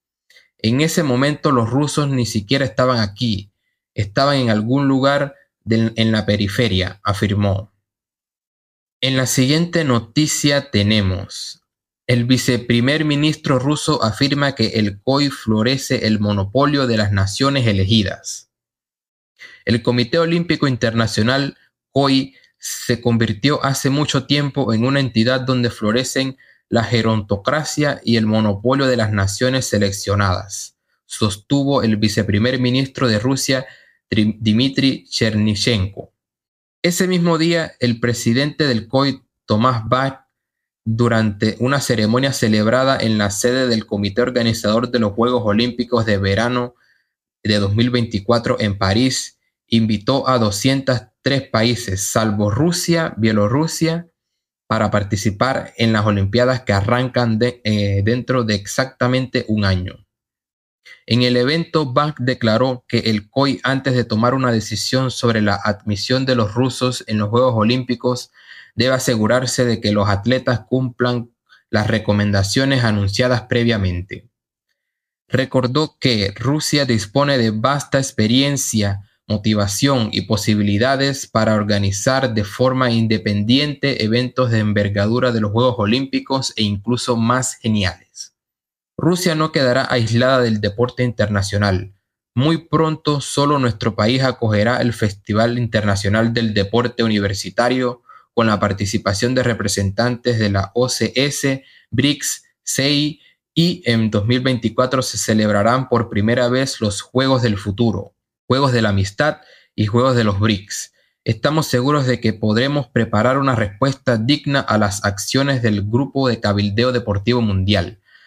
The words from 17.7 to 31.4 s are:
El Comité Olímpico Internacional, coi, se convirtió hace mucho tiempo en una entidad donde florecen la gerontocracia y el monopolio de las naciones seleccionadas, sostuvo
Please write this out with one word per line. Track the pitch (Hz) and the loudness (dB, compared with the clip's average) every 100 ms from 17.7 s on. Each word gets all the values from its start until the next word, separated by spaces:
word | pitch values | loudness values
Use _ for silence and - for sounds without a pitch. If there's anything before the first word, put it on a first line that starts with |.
| 98 95 110 95 - - - - _ _ _ _ _ _ _ _ _ - - - | 0 2 2 2 -4 -12 -14 -16 _ _ _ _ _ _ _ _ _ -20 -12 -4
El | 117 | -2
Comité | 123 120 117 165 | 0 0 0 0
Olímpico | 165 170 170 156 143 | 0 0 0 0 0
Internacional, | 123 117 113 113 - 113 135 139 - _ _ _ | 0 0 0 0 0 2 0 -2 -6 _ _ _
coi, | 135 139 135 131 - _ _ | 0 2 2 0 -10 _ _
se | - - - 117 | -12 -10 -4 0
convirtió | 120 117 113 104 139 147 | 2 2 2 0 0 0
hace | 135 135 139 | 0 0 0
mucho | 139 147 139 - | 0 0 -2 0
tiempo | 143 143 139 113 | 0 0 -2 0
en | 110 123 | 0 2
una | 139 | 0
entidad | 135 113 113 131 | 0 0 2 0
donde | 127 127 120 | 0 0 0
florecen | - 107 117 127 135 135 131 - _ _ | -2 0 0 -2 -2 -4 -6 -20 _ _
la | 117 | -2
gerontocracia | 113 117 113 110 101 98 131 147 147 - 147 - | 0 0 2 0 -2 -4 -2 -2 -4 -2 -2 -2
y | - 117 | 0 0
el | 110 | 2
monopolio | 107 107 101 113 135 135 | 2 0 0 0 2 2
de | 120 | 0
las | 107 | 0
naciones | 104 98 - 127 131 - | 0 -2 0 -2 0 -2
seleccionadas, | 104 101 98 - 101 101 92 - - - _ _ _ _ | 0 0 -2 -2 0 0 -2 -6 -14 -14 _ _ _ _
sostuvo | - 110 98 | -4 -2 -4